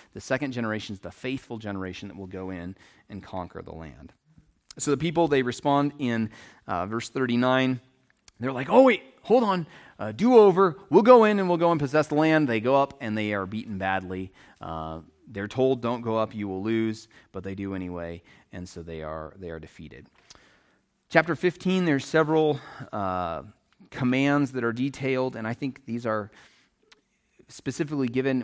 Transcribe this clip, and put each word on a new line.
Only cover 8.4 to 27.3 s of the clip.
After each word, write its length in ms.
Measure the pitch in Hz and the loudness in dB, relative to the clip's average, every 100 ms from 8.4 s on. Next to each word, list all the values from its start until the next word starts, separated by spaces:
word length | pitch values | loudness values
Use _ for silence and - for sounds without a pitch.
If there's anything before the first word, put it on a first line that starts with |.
| 127 | -6
like, 200 | 127 135 | -6 4
"Oh, 100 | 220 | 6
wait, 220 | 262 202 - _ | 8 4 -2 _
hold 220 | - 247 | 2 2
on, 240 | 220 185 156 - - - | 4 0 -4 -14 -20 -10
uh, 140 | 107 | -8
do 220 | 110 226 247 | 0 6 8
over. 440 | 208 180 190 - - | 8 8 2 0 2
We'll 140 | 170 | 6
go 220 | 233 247 214 | 10 10 8
in 120 | 202 | 4
and 100 | 185 | 2
we'll 120 | 170 | 2
go 100 | 170 | 2
and 100 | 165 | 2
possess 280 | 143 151 147 | 2 0 2
the 80 | 147 | 2
land." 340 | 160 156 143 | 4 4 2
They 100 | 113 | 0
go 160 | 117 139 | 2 2
up 200 | 139 - | 2 -4
and 160 | 113 107 | -6 -2
they 200 | 107 104 | -2 -2
are 100 | 95 | -4
beaten 320 | 107 110 98 | -8 -8 -4
badly. 540 | 95 95 90 92 95 - - _ | -2 -2 -4 -8 -10 -16 -20 _
Uh, 420 | 90 80 80 80 76 _ - | -12 -10 -10 -12 -16 _ -14
they're 200 | 101 104 | -10 -6
told, 360 | 131 131 127 | 0 0 0
"Don't 180 | 117 120 | -2 -4
go 160 | 117 110 | -2 -2
up, 160 | 110 | -2
you 140 | 110 101 | -4 -6
will 160 | 95 | -4
lose," 440 | 107 113 113 110 - - _ | -2 -2 -2 -4 -12 -20 _
but 120 | 95 | -14
they 100 | 92 | -12
do 220 | 98 98 95 | -8 -8 -8
anyway, 480 | 90 87 85 85 - - _ | -8 -8 -10 -12 -18 -20 _
and 160 | 98 90 | -14 -14
so 140 | 87 | -14
they 220 | 82 80 | -14 -12
are, 320 | 78 80 78 98 | -10 -10 -12 -14
they 140 | 90 | -14
are 80 | 80 | -12
defeated. 480 | 78 - 78 62 69 _ - - _ _ _ _ _ _ _ | -14 -18 -20 -20 -20 _ -20 -20 _ _ _ _ _ _ _
Chapter 260 | 165 160 156 | 2 2 0
fifteen, 500 | 180 - 180 185 175 | 0 0 0 2 2
there's 180 | 135 | 2
several, 560 | - 160 151 160 156 143 - - 117 | 2 2 2 2 2 0 -8 -16 -12
uh, 520 | 104 95 90 85 78 95 - _ _ - | -6 -4 -2 -4 -6 -10 -20 _ _ -16
commands 640 | - 123 131 139 143 135 | -4 0 2 2 2 0
that 100 | 127 | -2
are 100 | 117 | -4
detailed, 600 | 117 139 - 143 131 131 113 | -2 -4 -4 -4 -2 -2 -4
and 120 | 110 | -8
I 60 | |
think 320 | 117 139 - - | -6 -8 -10 -10
these 220 | 117 117 | -6 -4
are 240 | 107 101 - - _ _ _ _ _ _ _ _ | -4 -6 -14 -20 _ _ _ _ _ _ _ _